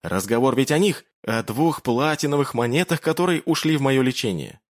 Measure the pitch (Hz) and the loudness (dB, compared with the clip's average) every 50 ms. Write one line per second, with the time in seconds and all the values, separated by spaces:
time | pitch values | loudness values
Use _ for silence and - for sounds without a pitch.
0 | - 87 95 95 95 98 113 117 123 135 123 123 135 - 151 156 196 208 165 - | -6 -4 -4 -4 -2 0 0 2 2 2 2 2 2 2 2 2 2 0 0 -4
1 | - _ _ _ - - 113 113 110 - 110 123 156 165 143 - - 127 117 120 | -10 _ _ _ -6 -4 -4 -4 -4 -4 -2 0 0 0 0 -2 -2 -2 0 0
2 | 139 156 151 143 - 147 143 143 139 - - 117 120 120 120 156 180 - 170 151 | 2 0 0 0 -2 0 0 0 0 0 0 -2 0 0 0 0 0 0 -2 -2
3 | - 160 160 160 175 180 175 156 - - 160 - - 156 160 147 135 135 135 131 | 0 -2 0 0 0 0 0 -2 0 -2 -2 0 0 0 0 2 2 2 2 4
4 | 131 127 127 - - 113 95 80 67 50 - - _ _ | 2 2 0 -2 -2 -2 -2 -4 -6 -10 -14 -20 _ _